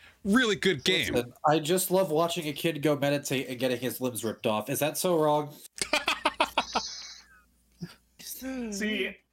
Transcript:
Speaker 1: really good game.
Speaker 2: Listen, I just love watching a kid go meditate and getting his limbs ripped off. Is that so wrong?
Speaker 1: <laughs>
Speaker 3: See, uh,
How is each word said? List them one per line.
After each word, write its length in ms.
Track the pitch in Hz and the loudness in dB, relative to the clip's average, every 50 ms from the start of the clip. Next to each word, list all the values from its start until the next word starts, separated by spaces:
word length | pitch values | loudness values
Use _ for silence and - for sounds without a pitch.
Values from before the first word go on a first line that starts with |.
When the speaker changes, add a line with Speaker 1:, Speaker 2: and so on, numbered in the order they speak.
| - - - _ - | -20 -20 -20 _ -2
Speaker 1:
really 300 | 202 202 254 254 220 196 | 2 2 4 4 2 2
good 280 | - - 190 180 131 - | 2 2 2 2 2 2
game. 300 | - 185 175 123 95 - | 2 2 2 0 0 0
Speaker 2:
Listen, 180 | 123 120 120 - - - | -2 -2 -2 -8 0 2
I 120 | 151 151 165 | 4 4 4
just 320 | 151 147 185 185 185 - | 2 2 0 0 2 2
love 200 | 175 190 190 156 | 2 2 2 2
watching 360 | 151 160 170 170 - 175 156 | 2 2 2 2 0 -4 -4
a 60 | 151 | -4
kid 280 | 143 - - 165 160 147 | -4 -2 -2 -2 -2 0
go 140 | 139 156 147 | 2 2 2
meditate 520 | 131 139 143 143 143 143 - 143 131 135 127 | 2 2 2 2 0 0 -2 -2 -2 -2 -4
and 100 | 131 120 | -4 -2
getting 200 | 131 127 127 120 | 0 0 0 0
his 220 | 131 123 113 - | -2 -4 -2 -2
limbs 220 | 127 127 110 107 113 | -2 -4 -2 -2 -4
ripped 220 | 110 104 - - | -4 -4 0 0
off. 240 | 117 107 107 107 - | 0 2 0 0 -2
Is 80 | 135 - | -2 0
that 180 | 143 156 147 | 0 0 0
so 220 | - - 185 175 160 | 0 0 2 4 4
wrong? 320 | 156 151 147 151 151 143 - - - - _ - - - | 4 4 4 2 0 -4 -10 -16 -20 -20 _ -10 -2 0
Speaker 1:
<laughs> 0 | - 285 - - 285 - - 302 - - 311 - - - - - - 226 - - - - - - - - - _ - - _ _ _ _ _ _ _ _ 180 - - - _ _ _ - - - - - 247 262 262 254 240 220 | 0 0 2 0 -2 0 0 -2 0 0 0 0 0 -2 -2 0 -2 -4 -4 -4 -8 -12 -14 -16 -16 -20 -20 _ -20 -20 _ _ _ _ _ _ _ _ -16 -16 -16 -20 _ _ _ -18 -14 -14 -12 -10 -8 -8 -6 -6 -6 -6
Speaker 3:
See, 360 | 202 196 208 214 214 196 190 - | -4 -2 -2 -2 0 0 -2 -4
uh, 40 | - - _ _ | -6 -10 _ _